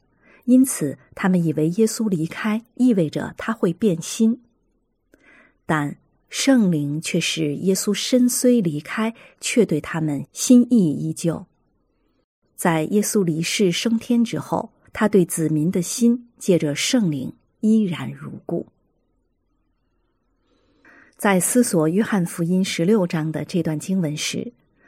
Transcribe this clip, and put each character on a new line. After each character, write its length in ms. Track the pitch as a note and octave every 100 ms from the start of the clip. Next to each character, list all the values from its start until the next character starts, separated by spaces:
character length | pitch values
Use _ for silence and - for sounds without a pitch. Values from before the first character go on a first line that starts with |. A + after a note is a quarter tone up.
| _ _ _ _ -
因 180 | B3+
此 340 | C4 - C#3+ - _
他 140 | - F#3+
们 160 | F3+
以 80 | E3
为 160 | D3 D#3
耶 160 | F#3+ A3
稣 240 | - A3
离 160 | F3 D#3+
开 380 | - G#3+ A3 -
意 200 | - B3+
味 140 | F#3+ D#3
着 240 | D#3 - -
他 160 | -
会 200 | A3 F#3+
变 280 | E3 A3 D#3+
心。 400 | - - A3 A#3+ _ _ _ _ _ _ _ _ _ _ _ _ -
但 320 | D#3 C#3+ - _ _ _
圣 440 | - C#4 B3+ F#3+
灵 280 | D#3 C#3+ D3+
却 200 | - F3
使 340 | - - D3+ C#3+
耶 160 | F3+
稣 220 | F#3+ -
身 340 | G3+ - B3+ B3
虽 320 | - B3 A#3+
离 200 | E3+ D3
开， 340 | - - A3 A3+ - _
却 240 | - B3
对 160 | G3 D3+
他 200 | - E3
们 260 | D#3 C#3+ C#3+
心 340 | - - B3 A#3+
意 220 | A#3+ E3
依 220 | C#3+ D#3+
旧。 340 | D#3+ E3 - F#3 _ _ _ _ _ _ _ _ _ _ -
在 280 | F3+ D#3+
耶 160 | D#3 G#3
稣 220 | G#3 G#3+
离 180 | F3 D#3
世 300 | E3+ - G3+
升 260 | - A#3 A3+
天 260 | - A#3+
之 140 | A3+ -
后， 340 | - - - _ _
他 120 | - G#3+
对 180 | G3+
子 240 | E3 - D#3
民 220 | D3+ D#3+
的 120 | F#3
心 480 | E3+ - A#3 A#3+ - -
借 200 | - E3+
着 160 | D#3
圣 360 | C#3+ - B3+ F3+
灵 240 | C#3+ - - _ _
依 220 | G#3+ A3
然 280 | G3 C#3 C3+
如 220 | C#3 D3 - -
故。 200 | E3+ - _ _ _ _ _ _ _ _ _ _ _ _ _ _ _ _ _ _ _ _ _ _ - _ -
在 220 | G#3 F#3
思 240 | - B3
索 260 | A#3+ E3+ D#3
约 140 | F#3
翰 240 | A3+ G3+ E3+
福 160 | -
音 220 | E3+ F#3
十 200 | F#3+ -
六 220 | E3+ A3 F3
章 240 | E3 D#3
的 140 | D3+
这 180 | - F#3
段 160 | D#3+ D3+
经 220 | E3 F#3+
文 160 | D#3 D3+
时， 360 | - - A#3+ - _ _